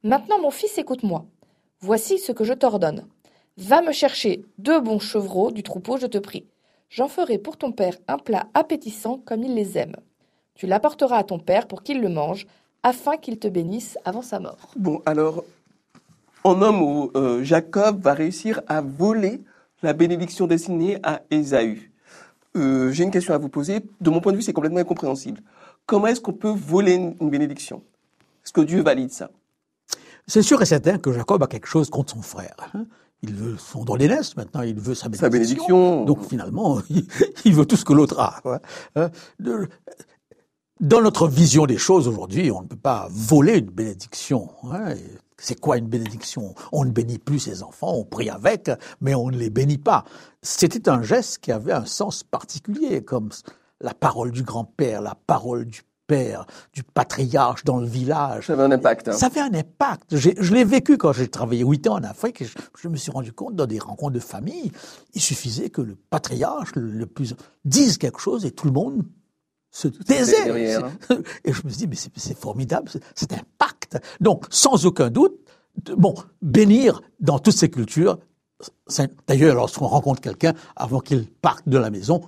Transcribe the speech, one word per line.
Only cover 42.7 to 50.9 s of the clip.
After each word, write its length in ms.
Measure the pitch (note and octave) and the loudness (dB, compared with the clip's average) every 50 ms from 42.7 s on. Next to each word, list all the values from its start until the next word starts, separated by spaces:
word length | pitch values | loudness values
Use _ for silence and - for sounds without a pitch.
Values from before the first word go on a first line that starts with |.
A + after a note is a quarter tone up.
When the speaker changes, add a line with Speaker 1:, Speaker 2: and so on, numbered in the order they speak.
| - G#2+ | -16 -4
Speaker 3:
pas 300 | _ C#3 B2+ G#2 F#2+ F2+ | _ -2 -2 -2 -4 -10
voler 460 | F2 G#2+ A2 A2 D#3+ D3 C#3 F3+ A#3 F#3+ | -8 -6 2 6 6 8 8 8 6 4
une 120 | A#2 F#2+ | 2 0
bénédiction, 800 | F2+ F#2 A2 A2 G2 F#2 - - - - - - C#3+ B2 F#2 D2+ - - - B2 | -6 -6 -6 -6 -6 -12 -16 -16 -14 -14 -6 -4 -4 -4 -4 -6 -18 -18 -14 -10
hein. 200 | D3 F#3 A3 F#3 | -8 -8 -6 -8
Et 120 | C3 - F#2+ F#2+ - - _ _ _ _ | -8 -10 -12 -18 -20 -20 _ _ _ _
c'est 220 | - - A#2+ - | -10 -10 -10 -4
quoi 180 | - D3 C3+ A#2+ | -2 0 0 0
une 100 | A#2 A2+ | -2 -2
bénédiction ? 680 | A2+ A#2+ A2+ G#2+ G#2+ A2 - - - C3+ A2 F#2+ F#2 - - - | -4 -4 -6 -6 -10 -12 -14 -12 -10 -10 -10 -12 -14 -16 -14 -6
On 140 | - D#3 C3+ | -2 0 0
ne 60 | B2+ | 2
bénit 260 | A#2 A#2 A#2 A#2 A#2+ A2 | 0 0 -2 -2 -6 -8
plus 220 | _ - D3 C#3+ | _ -4 -4 -4
ses 240 | - - G2+ F2+ - | -4 -6 -10 -12 -14
enfants, 300 | - - - - - F3 | -18 -14 -10 -6 -4 -4
on 100 | A#2+ G#2+ | -4 -6
prie 240 | - - - A#2+ G#2+ | -8 -8 -8 -6 -6
avec, 400 | G2 F#2+ G#2 D#3+ A3+ G3+ - - B2+ - - - - _ | -8 -2 0 0 0 0 -2 -4 -4 -4 -6 -20 -14 _
mais 140 | - C3+ C#3 | -2 -2 0
on 140 | B2+ A#2+ B2+ | 0 0 -2
ne 80 | C3 B2 | -4 -4
les 120 | A#2 A2+ | -4 -2
bénit 280 | G#2 B2+ C3+ C#3+ D3 C#3 | 0 0 2 2 0 0
pas. 280 | - A#3+ G3+ B2 - - - - - - _ _ | 0 2 2 2 0 -4 -20 -20 -20 -20 _ _
C'était 460 | _ - - - - E3+ - A#3+ - | _ -10 0 2 2 2 2 2 2
un 140 | F#3 | 2